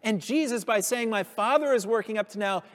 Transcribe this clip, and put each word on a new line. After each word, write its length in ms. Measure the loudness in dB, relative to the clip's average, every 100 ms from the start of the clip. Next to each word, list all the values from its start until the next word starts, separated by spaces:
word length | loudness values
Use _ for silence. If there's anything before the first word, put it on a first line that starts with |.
And 180 | -2 -2
Jesus, 420 | 0 0 0 -2
by 160 | 0 0
saying, 300 | 2 -2 0
"My 140 | -2
Father 500 | -2 -2 2 2 4
is 140 | 2 2
working 320 | -2 0 -4
up 100 | -4
to 80 | -4
now, 240 | -2 -2 -6